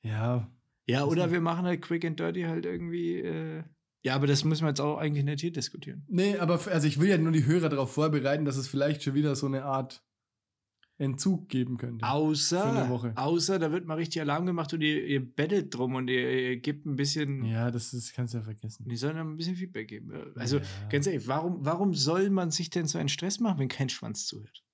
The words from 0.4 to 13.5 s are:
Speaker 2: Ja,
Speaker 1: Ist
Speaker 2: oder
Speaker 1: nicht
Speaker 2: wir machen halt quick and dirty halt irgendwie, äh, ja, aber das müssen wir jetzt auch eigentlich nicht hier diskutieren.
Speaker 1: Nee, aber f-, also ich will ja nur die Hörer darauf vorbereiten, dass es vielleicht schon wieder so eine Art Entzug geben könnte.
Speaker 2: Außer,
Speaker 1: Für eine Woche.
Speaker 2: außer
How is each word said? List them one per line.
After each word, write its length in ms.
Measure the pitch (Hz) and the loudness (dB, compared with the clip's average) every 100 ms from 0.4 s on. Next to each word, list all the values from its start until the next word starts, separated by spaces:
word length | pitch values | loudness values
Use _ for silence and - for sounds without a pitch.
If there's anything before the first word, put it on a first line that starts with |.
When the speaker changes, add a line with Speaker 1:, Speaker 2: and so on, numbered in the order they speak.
| 104 - _ _ - | -2 -12 _ _ 0
Speaker 2:
Ja, 160 | 127 | 2
Speaker 1:
Ist 80 | 143 | 4
Speaker 2:
oder 140 | 165 175 | 2 2
Speaker 1:
nicht 80 | |
Speaker 2:
wir 80 | 175 | 2
machen 240 | 165 170 180 | 2 0 0
halt 160 | 175 | -2
quick 240 | - 170 165 | -2 -2 -2
and 140 | 160 | -2
dirty 240 | 170 180 | -2 -2
halt 220 | 170 165 175 | -2 -2 -4
irgendwie, 500 | 175 170 170 170 180 | -4 -4 -4 -2 -2
äh, 440 | 170 160 160 156 160 _ _ _ | -4 -4 -6 -8 -12 _ _ _
ja, 120 | 127 135 | -2 2
aber 120 | 139 | 4
das 160 | 139 151 | 4 2
müssen 180 | 156 | 2
wir 60 | 160 | 0
jetzt 100 | 143 | 2
auch 180 | 147 151 | 0 0
eigentlich 280 | 156 147 139 | 0 0 0
nicht 160 | 147 | -2
hier 100 | 165 | -4
diskutieren. 540 | 165 - - 143 - 147 | -4 -6 -8 -12 -14 -2
Speaker 1:
Nee, 300 | 175 202 190 | 2 4 2
aber 180 | 170 170 | 2 2
f-, 120 | 208 | 2
also 200 | 170 151 | 2 2
ich 120 | 147 | 4
will 100 | 185 | 4
ja 80 | 180 | 6
nur 140 | 160 | 4
die 140 | 160 131 | 4 6
Hörer 240 | 175 160 | 4 4
darauf 240 | 143 131 | 2 0
vorbereiten, 520 | - 156 147 135 147 147 | 2 2 4 2 2 0
dass 120 | 135 | -2
es 100 | 131 | -2
vielleicht 360 | 143 143 147 | 0 2 2
schon 100 | - 135 | 0 2
wieder 200 | 151 139 | 2 2
so 120 | 143 | 0
eine 160 | 135 139 | -2 0
Art 380 | 131 127 - _ _ _ _ _ _ _ _ _ _ | -2 -2 -10 _ _ _ _ _ _ _ _ _ _
Entzug 480 | 139 131 190 185 - | -2 0 2 0 0
geben 280 | 131 123 120 | -2 0 -2
könnte. 300 | 120 117 113 | -6 -4 0
Speaker 2:
Außer, 540 | 143 156 151 - 175 202 | 2 2 2 2 2 2
Speaker 1:
Für 60 | 131 | 2
eine 80 | 123 | 2
Woche. 240 | 123 117 110 | 0 -2 -2
Speaker 2:
außer 420 | 139 170 160 | 0 2 2